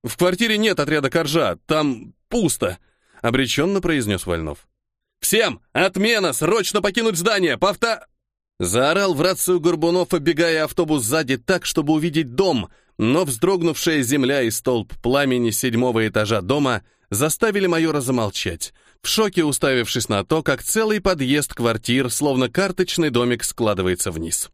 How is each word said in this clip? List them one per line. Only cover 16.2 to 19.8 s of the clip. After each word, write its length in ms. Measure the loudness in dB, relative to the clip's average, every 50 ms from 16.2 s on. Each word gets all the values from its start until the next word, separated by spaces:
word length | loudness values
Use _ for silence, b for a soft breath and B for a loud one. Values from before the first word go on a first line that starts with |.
| 0 2 0 -2
дома 440 | 0 0 0 0 2 0 0 -2 -6 _ _ _ _ _
заставили 560 | -2 0 0 0 0 0 0 0 2 2 2
майора 340 | 2 2 2 2 0 0 -2
замолчать, 720 | -2 0 0 0 0 -2 -4 -4 -6 -6 -6 -6 -10 -12 b b b b b b b
в 60 | -4
шоке 360 | 0 2 0 2 2 0 0
уставившись 640 | 0 0 0 0 2 2 2